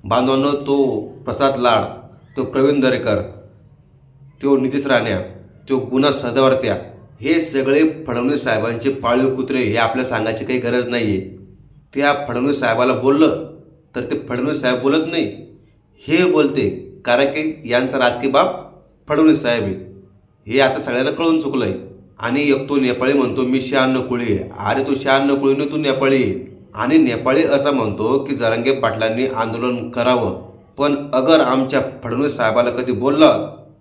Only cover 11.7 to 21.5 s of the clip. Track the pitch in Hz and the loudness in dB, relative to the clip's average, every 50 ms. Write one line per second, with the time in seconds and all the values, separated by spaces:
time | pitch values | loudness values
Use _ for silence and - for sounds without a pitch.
11.7 | - - _ _ - 139 143 143 147 143 - - 117 120 127 143 143 139 123 117 | -20 -20 _ _ -4 0 0 0 0 0 -4 -6 -4 -2 0 0 0 0 0 0
12.7 | 113 117 123 127 120 107 120 135 143 151 156 135 - - - - - - - - | 2 2 2 0 0 2 2 2 4 4 4 2 2 -2 -8 -12 -16 -20 -20 -20
13.7 | - _ _ _ - 123 - - 131 143 - - 120 123 127 147 147 127 127 123 | -20 _ _ _ -10 -10 -6 -6 -6 -6 -6 -6 -6 -4 -4 -4 -4 -2 0 0
14.7 | 123 120 123 139 151 160 160 170 170 165 - - - - - - - - _ _ | -2 2 2 2 2 2 0 0 -2 -2 -4 -4 -6 -12 -18 -20 -20 -20 _ _
15.7 | _ _ _ _ _ _ - - 160 175 185 - 156 156 147 135 - 131 - 95 | _ _ _ _ _ _ -4 0 2 2 2 4 4 2 2 2 0 0 -2 -2
16.7 | - - - - - - - 123 120 127 139 139 - 151 156 156 - - - 117 | -4 -6 -12 -16 -20 -8 0 2 2 4 2 2 0 -2 -4 -4 -6 -8 -6 0
17.7 | 120 123 131 127 135 131 127 120 120 - 131 135 - 147 180 185 - - - - | 0 0 0 0 0 2 2 2 0 0 -2 2 2 2 2 2 -2 -8 -12 -16
18.7 | - - _ _ _ _ _ - 151 147 160 156 147 - - 120 120 117 101 98 | -20 -20 _ _ _ _ _ -2 2 4 6 4 4 4 2 -2 0 0 -2 -4
19.7 | 92 95 - - - - - - _ _ _ _ _ _ _ 104 117 139 135 131 | -6 -8 -10 -16 -20 -20 -20 -20 _ _ _ _ _ _ _ -2 2 2 2 2
20.7 | 131 147 - 135 120 123 135 147 139 160 165 165 160 160 151 135 | 2 -2 -4 -4 -2 0 0 -2 -2 0 0 2 2 2 0 -2